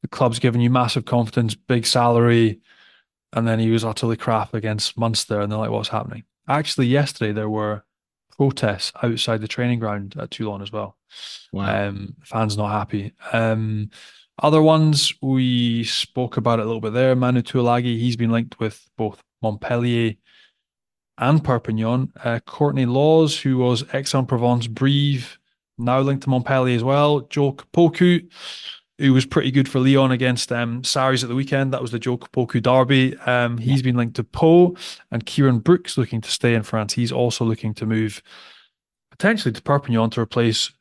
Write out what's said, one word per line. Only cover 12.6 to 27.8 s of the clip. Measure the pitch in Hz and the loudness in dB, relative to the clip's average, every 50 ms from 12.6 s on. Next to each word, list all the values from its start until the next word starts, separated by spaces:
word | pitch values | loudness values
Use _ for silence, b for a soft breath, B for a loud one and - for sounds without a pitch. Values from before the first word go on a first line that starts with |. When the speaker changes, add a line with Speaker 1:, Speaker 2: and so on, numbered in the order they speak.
| 104 104 | -2 -2
Speaker 1:
happy. | 107 104 101 - - 104 98 101 _ _ - - - | -2 -4 -4 -4 -6 -8 -8 -8 _ _ -12 -4 -2
Um, | 117 113 113 110 110 110 110 107 107 107 107 B B B B B B B B B - - | 0 0 0 0 -2 -2 -4 -4 -6 -6 -8 B B B B B B B B B 0 2
other | 151 151 156 | 4 4 6
ones, | 156 156 160 156 156 156 151 139 - - - _ - | 6 6 6 6 4 4 2 2 0 -2 -4 _ -4
we | 135 135 131 127 127 123 120 120 120 117 117 113 | -2 0 2 2 2 2 2 0 0 0 -2 -2
spoke | 110 - - - - _ 127 127 120 - | -4 -4 -6 -6 -6 _ -4 -4 -2 -4
about | - 107 120 117 113 | -2 0 2 0 0
it | 107 | 0
a | |
little | 110 117 113 110 | -4 -4 -4 -6
bit | 110 107 | -4 -2
there. | 123 127 131 131 | 0 2 2 2
Manu | 127 127 123 127 123 | 2 2 2 2 0
Tuilagi, | 117 - - 131 120 117 120 120 123 123 117 113 | -2 0 -2 0 2 2 2 2 0 0 -2 0
he's | 117 123 117 | 0 -2 0
been | 113 117 113 | 0 0 0
linked | 117 117 113 113 - _ | 2 0 -2 -4 -8 _
with | 113 110 - - _ _ _ - | -6 -6 -6 -10 _ _ _ -6
both | 110 104 - - _ _ _ _ | -6 -6 -6 -10 _ _ _ _
Montpellier | - 110 104 107 - - 123 120 120 123 120 117 117 113 107 _ b b b b b b b b b _ _ _ _ _ _ _ _ _ _ | -4 -4 -4 -4 -6 -4 -2 -2 0 0 0 0 0 -2 -4 _ b b b b b b b b b _ _ _ _ _ _ _ _ _ _
and | - 117 127 151 156 151 | -2 2 2 2 2 2
Perpignan. | - 127 117 - - 110 110 110 113 120 127 131 - _ - - | 0 -2 -2 -2 -4 -4 -2 -2 -2 -2 -2 -2 -4 _ -8 -6
Uh, | 123 117 117 | -4 -4 -4
Courtney | _ - - - 151 147 139 135 131 | _ -12 -4 -2 -2 0 2 0 0
Laws, | 120 120 135 143 156 160 160 160 147 - - | 0 2 2 4 4 6 4 4 2 0 -2
who | - 139 131 | -2 -2 0
was | 127 127 123 123 113 139 - - | 2 2 2 0 0 -2 -4 -6
Aix-en-Provence, | 135 139 - - 139 131 120 135 120 120 120 123 120 117 | -6 -6 -2 -2 -2 0 0 -2 0 2 2 2 2 0
Brive, | 117 110 - 131 135 143 143 143 143 143 127 117 - - _ _ _ _ _ _ _ _ - | -4 -4 0 0 2 2 2 2 0 0 -2 -4 -10 -18 _ _ _ _ _ _ _ _ -6
now | 120 123 127 135 | -2 0 0 2
linked | 135 139 139 135 135 | 2 0 -2 -2 0
to | 139 | 0
Montpellier | 131 127 123 - 135 131 127 127 123 | 0 0 0 0 0 0 2 2 0
as | 117 117 | 0 0
well. | 127 135 143 147 147 147 143 | 0 2 2 4 2 2 0
Joe | 113 _ - 151 143 143 135 | -2 _ -2 0 0 0 -2
Kapoku, | - - _ - 175 | -6 -14 _ 2 4